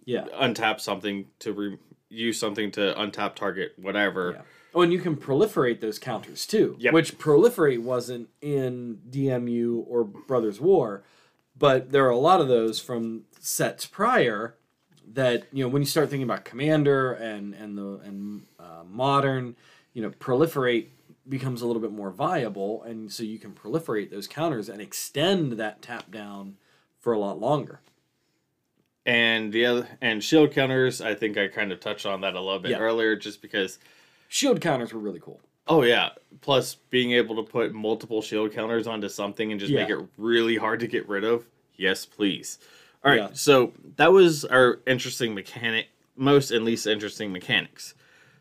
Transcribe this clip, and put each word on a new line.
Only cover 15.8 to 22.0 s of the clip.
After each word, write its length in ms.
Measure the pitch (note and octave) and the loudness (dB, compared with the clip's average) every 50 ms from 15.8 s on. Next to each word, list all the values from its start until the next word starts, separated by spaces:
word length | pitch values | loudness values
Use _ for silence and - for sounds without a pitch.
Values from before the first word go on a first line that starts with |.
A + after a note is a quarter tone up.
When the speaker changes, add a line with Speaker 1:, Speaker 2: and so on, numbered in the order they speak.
| C#3+ | 0
Speaker 1:
you 20 | |
start 240 | C#3+ - D#3+ C#3+ C3+ | 2 2 2 2 2
thinking 140 | C#3+ C3+ B2+ | 0 -4 -2
about 200 | A2+ G2 - - | -2 -4 -4 -6
Commander 680 | - A2+ B2 D3 D#3 D#3 D3+ C#3+ C#3+ C#3 C3+ C3 B2+ A2+ | -12 -8 -2 0 2 4 4 4 4 4 4 2 0 -2
and, 400 | A2 A2+ A2 G#2+ G2+ G2+ G2+ G2 | -4 -8 -8 -8 -8 -10 -12 -12
and 240 | G2+ G#2+ G#2 G2+ | -12 -12 -10 -10
the, 220 | G2+ G2 G2 G2 - - | -8 -8 -10 -10 -12 -14
and, 440 | G2+ G2+ G2 G2+ G#2 G#2 G2+ - _ _ - | -14 -12 -10 -10 -10 -10 -12 -16 _ _ -20
uh, 240 | F2 E2+ E2 E2 E2+ F2+ | -20 -20 -18 -18 -18 -14
Modern, 640 | G2+ A#2+ C3 C#3 C#3 C#3 C3+ C3+ C3+ C3 B2 A#2+ A#2+ _ _ _ _ _ _ _ - | -6 -4 -2 0 2 2 2 0 -2 -2 -6 -8 -12 _ _ _ _ _ _ _ -10
you 80 | A#2+ | -8
know, 80 | G#2+ G#2 | -8 -8
proliferate 800 | - _ - C3 B2 C3+ E3 - - C#3+ B2+ B2 A#2+ A2+ - - _ _ _ _ - _ _ C3 | -8 _ -4 -2 2 2 2 2 2 0 0 2 0 0 -2 -6 _ _ _ _ -20 _ _ -8
becomes 320 | C3+ B2+ C3 C3+ B2 A#2 | -8 -6 -4 -4 -6 -4
a 60 | A#2+ | -2
little 140 | A#2+ A#2 A2 | -2 -2 -2
bit 100 | A2+ G#2 | -4 -6
more 180 | G#2+ G#2 | -8 -8